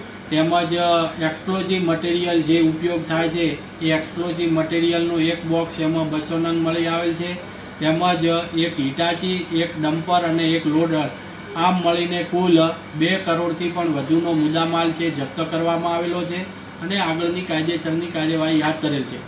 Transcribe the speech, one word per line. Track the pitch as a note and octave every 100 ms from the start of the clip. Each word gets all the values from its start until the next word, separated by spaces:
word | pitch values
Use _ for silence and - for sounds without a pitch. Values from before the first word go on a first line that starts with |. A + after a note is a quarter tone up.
| - - -
તેમજ, | D#3 D#3+ E3+ E3 E3+
અ, | F3 E3+ E3 -
એક્સપ્લોઝિવ | D#3 D#3+ F#3+ F#3+ F3+ F#3
મટીરિયલ | E3+ D#3 E3+ F3 F3 E3+
જે | D3+ E3
ઉપયોગ | D#3+ D#3 F3 E3 D#3+
થાય | E3 E3
છે, | E3+ D#3+ C#3+ - -
એ | D#3+
એક્સપ્લોઝિવ | D#3 - E3+ F3 E3 E3
મટીરિયલનું | D#3+ D#3 E3 E3+ E3+ E3+ E3+
એક | D#3+ E3 D#3+
બોક્સ | E3 E3 -
એમાં | D#3 E3 D#3
બસો | D3+ D3+ E3
નંગ | E3 E3
મળી | E3 E3+ E3
આવેલ | E3 E3+
છે. | E3 F3 F3+ - - - -
તેમજ | D#3 E3 F3+ E3+ E3 E3+ E3+ E3
એક | E3+ D#3
હિટાચી, | C3+ C#3 E3+ E3 F#3 F#3 D#3+
એક | E3 E3+ D#3+
ડમ્પર | D#3 E3 E3 F3
અને | E3+ E3
એક | E3 E3 D3+
લોડર, | D#3 E3 D#3 C#3 - - - - E3
આમ | F3+ F#3 E3+
મળીને | E3+ E3+ F3
કુલ | D#3+ F3 F3+ D#3+ D#3+ D#3+ - D3+
બે | E3 G3 F3
કરોડથી | E3 E3+ E3 F3
પણ | F3 E3
વધુનો | C#3+ C3+ E3 E3+
મુદ્દામાલ | D#3 D3+ E3 E3 E3+ E3+
છે | D#3+ E3 C#3
જપ્ત | C3 - E3
કરવામાં | E3 E3 E3 E3+ E3+
આવેલો | F3 F3
છે | E3 F3+ F#3+ - - -
અને | E3+ G3+
આગળની | E3+ D#3+ E3+ F3+
કાયદેસરની | F#3 D#3+ D#3+ E3+ E3 E3 F3
કાર્યવાહી | D#3+ D#3 D#3+ D#3 D#3+
હાથ | D#3 D#3
ધરેલ | D3+ C#3
છે. | A#2+ B2